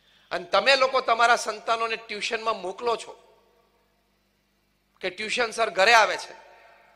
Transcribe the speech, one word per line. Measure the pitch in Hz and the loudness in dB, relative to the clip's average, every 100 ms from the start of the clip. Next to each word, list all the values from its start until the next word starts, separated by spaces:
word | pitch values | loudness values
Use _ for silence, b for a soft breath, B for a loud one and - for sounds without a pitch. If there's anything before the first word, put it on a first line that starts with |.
| b b b | b b b
અને | 180 180 | -8 0
તમે | 196 240 269 | 2 4 4
લોકો | 262 262 | 2 0
તમારા | - 226 233 233 | 0 2 4 2
સંતાનોને | 233 214 240 226 226 220 | -2 -8 -4 -4 -4 -6
ટ્યુશનમાં | - 208 - 233 226 208 | -10 -10 -6 -4 -4 -6
મોકલો | 180 190 240 220 | -8 -6 -6 -6
છો | - - _ _ _ _ _ _ _ _ _ _ _ _ _ _ _ _ _ _ | -8 -20 _ _ _ _ _ _ _ _ _ _ _ _ _ _ _ _ _ _
કે | 190 | -10
ટ્યુશન | 185 214 - 226 | -8 -6 -4 -4
સર | 233 214 | -2 -2
ઘરે | 185 202 | 2 6
આવે | 233 196 160 | 6 6 0
છે, | - - - - - _ _ | -10 -18 -20 -20 -20 _ _